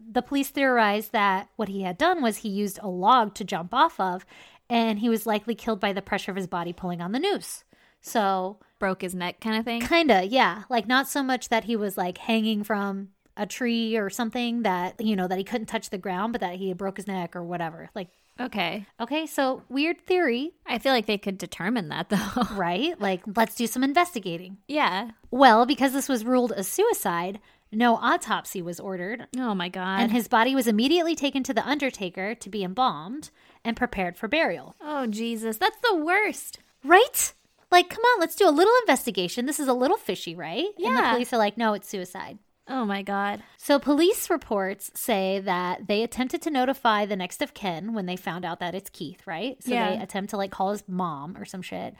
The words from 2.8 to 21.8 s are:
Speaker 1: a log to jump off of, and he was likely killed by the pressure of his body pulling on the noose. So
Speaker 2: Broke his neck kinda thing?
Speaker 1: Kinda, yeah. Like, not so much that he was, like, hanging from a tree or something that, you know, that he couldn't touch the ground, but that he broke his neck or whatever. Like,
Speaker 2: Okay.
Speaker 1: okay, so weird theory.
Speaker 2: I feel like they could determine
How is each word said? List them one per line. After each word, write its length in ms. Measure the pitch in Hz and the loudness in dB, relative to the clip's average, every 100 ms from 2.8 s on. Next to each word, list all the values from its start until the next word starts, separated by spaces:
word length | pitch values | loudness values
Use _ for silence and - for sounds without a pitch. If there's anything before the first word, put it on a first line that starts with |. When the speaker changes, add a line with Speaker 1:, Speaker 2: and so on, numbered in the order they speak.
Speaker 1:
a 60 | 208 | -6
log 460 | 180 190 254 214 - | 0 6 6 4 -2
to 80 | |
jump 300 | 196 180 175 | -6 -6 -2
off 260 | 247 330 - | 2 2 2
of, 260 | 190 185 - - - - _ | -2 -2 -10 -20 -20 -20 _
and 300 | 233 226 208 | 0 2 2
he 80 | 240 | 2
was 160 | 220 226 | 0 0
likely 260 | 208 208 226 | -2 -2 -6
killed 240 | - 214 | -2 -2
by 140 | 202 | -2
the 80 | 196 | -2
pressure 300 | 190 202 - | -4 -4 -4
of 60 | 190 | -6
his 100 | 180 | -4
body 260 | 180 170 | -6 -6
pulling 260 | 175 185 175 | -6 -6 -6
on 100 | 175 | -4
the 80 | 233 | -2
noose. 440 | 370 262 - - _ _ _ _ | -2 -2 -6 -14 _ _ _ _
So 560 | - 240 196 190 185 202 _ _ | -4 0 2 0 -2 -8 _ _
Speaker 2:
Broke 220 | 196 190 | -4 -2
his 140 | 185 180 | -4 -6
neck 240 | 180 - | -6 -6
kinda 240 | 220 220 | -2 -2
thing? 180 | 226 233 | -2 -4
Speaker 1:
Kinda, 440 | 240 339 320 196 190 | 2 2 6 6 6
yeah. 380 | 254 208 208 202 | 4 4 2 -2
Like, 180 | 240 202 | -2 2
not 200 | 254 262 | 0 2
so 160 | 294 | -2
much 260 | 262 254 - | -2 -2 0
that 140 | 226 | -2
he 120 | 220 233 | 0 -2
was, 220 | 208 185 | -2 -2
like, 200 | 180 185 | -4 -4
hanging 440 | - 226 220 214 | 0 0 2 -2
from 460 | 208 208 202 196 196 _ _ - | -2 -2 -2 -4 -10 _ _ -8
a 100 | 202 | -8
tree 500 | - 247 233 226 226 | -2 0 0 0 -2
or 120 | 196 | -2
something 540 | - 226 247 240 233 | -4 -4 -2 -2 0
that, 360 | 214 180 180 - | 0 0 -2 -2
you 140 | 220 202 | 0 0
know, 120 | 180 | 0
that 100 | 185 | -2
he 60 | |
couldn't 240 | 190 240 220 | -2 -4 -4
touch 220 | 226 - | -6 -6
the 80 | 202 | -8
ground, 340 | 196 180 214 | -4 -4 -2
but 80 | 233 | -4
that 140 | 185 180 | -6 -4
he 180 | 196 | -6
broke 240 | 180 196 196 | -4 -6 -8
his 100 | 190 | -6
neck 280 | 190 175 175 | -6 -6 -8
or 80 | |
whatever. 460 | 170 175 165 165 165 - | -8 -4 -6 -8 -14 -12
Like, 140 | 175 _ _ - | -12 _ _ -12
Speaker 2:
Okay. 460 | 247 214 170 208 202 _ | -8 -4 -4 -4 -12 _
Speaker 1:
okay, 260 | 233 294 311 | -6 -4 -4
so 380 | - 269 269 - | 0 0 -2 -6
weird 300 | 262 311 349 - | -2 -2 -2 0
theory. 480 | 359 320 233 302 - - | 2 2 0 -4 -10 -8
Speaker 2:
I 120 | 240 | -2
feel 120 | 269 | 2
like 120 | 262 214 | 2 2
they 100 | 202 | -2
could 200 | 202 190 | -2 -6
determine 520 | 180 - 175 240 | -8 -6 -2 -2